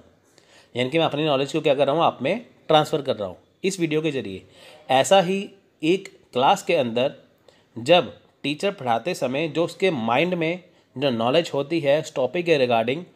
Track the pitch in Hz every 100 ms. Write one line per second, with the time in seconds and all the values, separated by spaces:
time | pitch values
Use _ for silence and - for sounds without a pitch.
0 | - _ _ _ _ - _ 120 127 160
1 | 147 143 156 135 139 160 151 135 139 156
2 | 151 - 131 220 - _ - 156 151 156
3 | 135 107 95 85 _ _ 190 190 160 151
4 | 160 135 104 92 - - - - - 131
5 | 135 190 175 196 202 - _ - 156 190
6 | - - _ 123 143 196 - 165 120 117
7 | 139 - _ _ _ _ _ 120 120 175
8 | 120 - _ _ 139 151 202 196 123 117
9 | 170 175 127 135 165 147 165 - 190 147
10 | 113 127 175 180 160 180 - _ _ 127
11 | 139 113 120 151 170 139 143 165 139 151
12 | 147 139 127 180 170 147 123 117 113 151
13 | 180